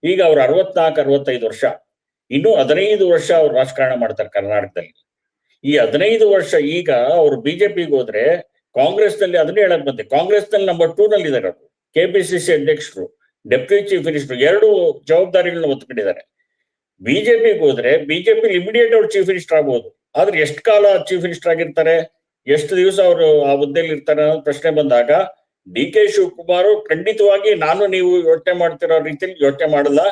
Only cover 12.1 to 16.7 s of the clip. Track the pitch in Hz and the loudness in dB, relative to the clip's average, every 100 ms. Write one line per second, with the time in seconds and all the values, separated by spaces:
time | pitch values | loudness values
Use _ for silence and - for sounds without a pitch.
12.1 | 190 165 175 160 156 143 151 - 95 90 | 0 -2 -4 0 0 0 -4 -6 -14 -16
13.1 | _ _ _ - 123 - 202 202 185 156 | _ _ _ -4 -4 0 -2 0 -4 -2
14.1 | 151 139 123 143 202 220 202 170 143 - | -6 -6 -2 2 4 4 2 0 -4 0
15.1 | 165 185 180 175 170 160 139 - 120 98 | 0 2 0 0 -4 -4 -4 -8 -6 -6
16.1 | - - _ _ _ _ | -6 -12 _ _ _ _